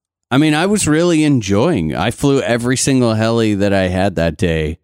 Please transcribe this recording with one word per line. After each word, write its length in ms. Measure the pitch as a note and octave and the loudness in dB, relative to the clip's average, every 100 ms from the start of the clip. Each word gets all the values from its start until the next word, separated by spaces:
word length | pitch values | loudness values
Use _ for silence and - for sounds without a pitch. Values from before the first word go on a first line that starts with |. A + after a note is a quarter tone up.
| _ _ _ | _ _ _
I 80 | C3 | 0
mean, 160 | D#3 | 2
I 120 | D#3 F#3 | 2 0
was 200 | G#3 D#3 | 0 0
really 380 | D3+ F3 D#3+ | 0 2 2
enjoying, 720 | D3+ C3+ F#2+ G2 D3 C#3 D#2 B1+ | 2 0 0 0 0 0 -2 -2
I 160 | G2+ | -4
flew 280 | - C#3+ C#3 | -2 0 0
every 360 | F#2+ A#2+ A#2+ C3 | 0 -2 -2 -2
single 380 | - C3 A#2+ | 0 2 2
heli 400 | A2 A2 A#2 A2 G2+ | 0 0 0 0 0
that 160 | G2+ | 0
I 160 | G2 F#2 | 2 0
had 260 | F#2 G2 | 0 -2
that 220 | E2 E2 D#2 | 0 -2 -2
day 420 | F2 D#2+ D#2 D#2+ | -2 -2 -4 -8